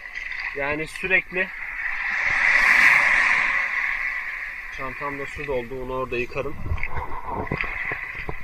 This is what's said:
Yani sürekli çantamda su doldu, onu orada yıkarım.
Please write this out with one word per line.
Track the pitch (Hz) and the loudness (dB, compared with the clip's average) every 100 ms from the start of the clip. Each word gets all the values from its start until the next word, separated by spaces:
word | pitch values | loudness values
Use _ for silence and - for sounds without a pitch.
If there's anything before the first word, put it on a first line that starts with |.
| - - - - - 139 | -10 -10 -8 -6 -6 -2
Yani | 139 151 156 | -2 -2 -4
sürekli | - 185 185 - 180 190 - - - - - - - - - - - - - - - - - - - - - - - - - - - - - - - - - | -4 2 2 2 -2 -4 -4 -8 -4 -4 -2 -2 0 0 4 4 6 6 8 8 8 6 4 4 4 2 0 0 0 0 0 -2 -4 -6 -8 -8 -10 -10 -8
çantamda | 131 131 143 139 135 | -6 -6 -6 -4 -6
su | 156 147 | -6 -4
doldu, | 127 120 131 | -2 -2 -6
onu | 127 | -4
orada | 131 127 123 | -4 -2 -2
yıkarım. | 123 143 120 - - - - - - - - - - - - - - - - - - - | -2 -4 -4 -4 0 2 2 2 0 -2 -2 -4 -2 -2 -2 -4 -4 -4 -6 -8 -6 -6